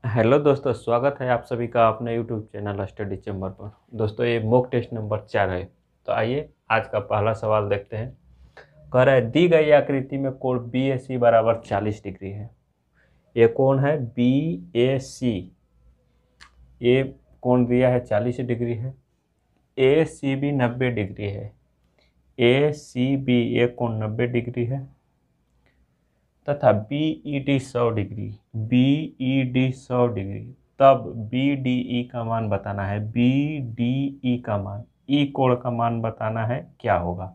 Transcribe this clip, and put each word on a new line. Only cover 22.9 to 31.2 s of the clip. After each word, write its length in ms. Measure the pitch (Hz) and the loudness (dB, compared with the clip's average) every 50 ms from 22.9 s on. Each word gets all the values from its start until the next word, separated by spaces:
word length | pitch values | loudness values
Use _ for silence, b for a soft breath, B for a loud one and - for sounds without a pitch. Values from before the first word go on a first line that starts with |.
| - 123 123 135 139 139 135 131 123 120 117 117 | -4 -2 0 0 0 -2 0 2 2 2 2 2
ये 160 | 120 117 120 123 | 2 2 2 0
कोण 340 | 123 - 120 117 113 110 | 0 -2 -4 -4 -2 -4
नब्बे 240 | 110 107 107 117 123 120 | -4 -4 -2 -2 -4 -2
डिग्री 360 | 120 120 117 120 120 123 120 | -2 -4 -4 -4 -6 -6 -4
है 220 | 113 135 139 135 135 _ _ _ _ _ _ _ _ _ _ _ _ _ _ _ _ _ _ _ _ _ _ _ _ _ _ _ _ _ _ _ - | -4 -4 -8 -8 -12 _ _ _ _ _ _ _ _ _ _ _ _ _ _ _ _ _ _ _ _ _ _ _ _ _ _ _ _ _ _ _ -6
तथा 220 | 143 147 - 123 | -6 2 4 4
बीईडी 840 | 107 104 107 - 143 147 156 160 - - _ - 147 139 131 139 139 135 | 4 2 -2 -4 -4 -2 -2 -2 -4 -6 _ -6 -6 -4 0 0 0 0
सौ 280 | 127 - - 120 120 117 | 0 -4 -2 0 0 0
डिग्री, 380 | 110 110 98 92 104 110 104 104 104 - _ _ - 113 | 0 -2 -4 -4 -6 -10 -10 -10 -12 -16 _ _ -8 -8
बीईडी 1120 | 110 113 127 123 127 135 139 151 156 151 - _ 131 127 135 135 131 123 123 131 131 131 | -4 2 4 4 4 4 2 0 -2 -8 -8 _ -4 0 0 0 0 0 0 0 0 0
सौ 340 | 127 - - _ 123 123 123 | -2 -6 -8 _ 2 2 2
डिग्री। 340 | 120 107 98 95 98 101 104 107 120 - _ _ _ _ _ | 2 0 -4 -8 -8 -10 -10 -12 -14 -18 _ _ _ _ _
तब 240 | 135 135 135 120 113 - 117 117 | 6 6 6 6 0 -8 -10 -10